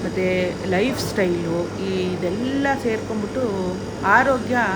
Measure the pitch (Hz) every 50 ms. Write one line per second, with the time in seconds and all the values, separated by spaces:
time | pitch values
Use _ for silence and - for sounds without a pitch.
0 | - 180 170 185 185 180 180 180 180 180 175 180 - 196 185 185 208 262 247 -
1 | - - - - 196 180 175 170 170 165 165 170 175 175 - 202 190 190 190 185
2 | 180 180 180 175 185 175 185 214 240 254 269 277 277 277 277 254 - 240 220 214
3 | 214 - 226 214 202 202 - 262 254 226 196 190 185 180 180 190 196 - - -
4 | - 190 202 233 262 269 269 254 214 202 247 247 233 202 185